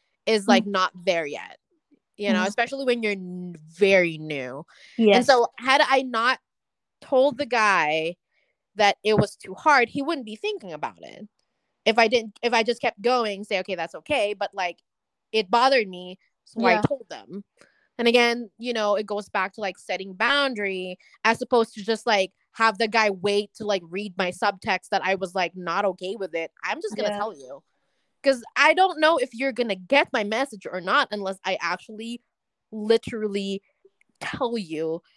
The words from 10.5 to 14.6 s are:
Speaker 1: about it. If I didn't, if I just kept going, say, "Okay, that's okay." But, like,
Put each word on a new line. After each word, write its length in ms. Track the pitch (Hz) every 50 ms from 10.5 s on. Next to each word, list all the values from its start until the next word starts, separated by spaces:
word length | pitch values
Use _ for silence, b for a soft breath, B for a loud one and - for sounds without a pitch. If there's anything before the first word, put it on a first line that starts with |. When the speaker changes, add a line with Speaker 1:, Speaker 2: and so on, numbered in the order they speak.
| 427 349 - 180 156
Speaker 1:
about 260 | 147 143 117 - 82
it. 280 | 80 60 53 - 208 - _ _ _ _ _ _ _ _ _ _ -
If 100 | 226 214 233
I 100 | 226 214
didn't, 300 | 247 233 226 214 - - -
if 100 | 240 240
I 100 | 226 220
just 160 | 240 233 -
kept 200 | - 233 - -
going, 440 | 202 240 254 247 226 214 202 190 208
say, 160 | - 214 185
"Okay, 140 | 190 - 190
that's 180 | 170 165 170 -
okay." 400 | 160 - - 302 254 208 208 208
But, 160 | 190 202 - -
like, 260 | 196